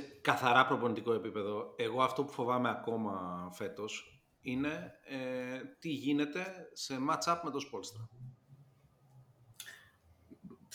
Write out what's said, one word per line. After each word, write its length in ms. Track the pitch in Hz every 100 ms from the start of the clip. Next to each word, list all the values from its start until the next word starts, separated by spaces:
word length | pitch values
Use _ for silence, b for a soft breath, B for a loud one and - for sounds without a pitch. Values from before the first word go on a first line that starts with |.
| - -
καθαρά 460 | - 127 131 123 131
προπονητικό 460 | 131 117 110 110
επίπεδο, 600 | 110 107 104 101 104 120 -
εγώ 260 | 113 120
αυτό 220 | 131 -
που 80 | 139
φοβάμαι 360 | - 120 123 123
ακόμα 440 | 107 - 113 110 95 90 87 90
φέτος 720 | - 101 - 107 - - - _ _
είναι, 520 | - 127 147 160 175 -
ε, 120 | - 135 127 127 123 131 135 -
τι 100 | 165
γίνεται 560 | 143 131 143 147 175 190 185 165
σε 220 | - - 135 139
match-up 300 | 156 - 170
με 60 | 160
τον 100 | 139
Spoelstra. 460 | - 101 95 110 113 - - - _ - - _ _ _ _ - - _ - - b b b b _ _ _ - - - -